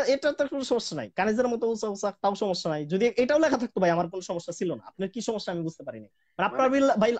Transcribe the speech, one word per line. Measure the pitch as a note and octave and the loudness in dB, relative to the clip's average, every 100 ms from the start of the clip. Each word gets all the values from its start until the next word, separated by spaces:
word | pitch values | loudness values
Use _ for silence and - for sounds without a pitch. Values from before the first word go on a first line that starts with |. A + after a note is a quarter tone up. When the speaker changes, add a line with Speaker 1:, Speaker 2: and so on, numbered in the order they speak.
Speaker 1:
এটা | A3+ C#4 D4 | 4 2 2
তো | D4 C#4 | 0 -2
কোনো | C#4 | -2
সমস্যা | B3+ A#3 - D3+ | 0 -2 -2 -8
নাই। | G#2+ | -6
কানিজের | - G#3 G#3+ B3 | -2 0 2 0
মতো | A3+ A#3 | 0 -2
উঁচা | A3 A3 | -2 -4
উঁচা, | G3+ G3+ - | -4 -4 0
তাও | G3 | 0
সমস্যা | G3 G3+ F3+ F3 | 0 -2 -2 -2
নাই। | D3+ D3 | -4 -2
যদি | F#3+ A#3+ A#3 | 2 2 2
এটাও | B3+ D4+ | 2 4
লেখা | D#4 C4+ | 4 0
থাকতো | A#3 G#3 | -4 0
ভাই, | F3+ | 2
আমার | E3+ F3 | 2 0
কোনো | F#3+ | -6
সমস্যা | F#3 E3+ - | -6 -8 -6
ছিল | - F3+ | -6 -4
না। | A#2+ - | -6 -10
আপনার | - G3 | -8 -8
কি | A#3 | -6
সমস্যা | A#3+ G#3 - | -6 -6 -4
আমি | E3+ | -6
বুঝতে | E3 - | -6 -8
পারিনি। | C3 A2 G#2+ _ _ - | -14 -14 -16 _ _ -2
মানে, | G3+ | -2
আপনার | B3+ C4 | 2 4
Speaker 2:
মানে, | |
Speaker 1:
বিল-, | C#4 C4+ G#3+ | 4 4 4
ভাই, | A3+ | 4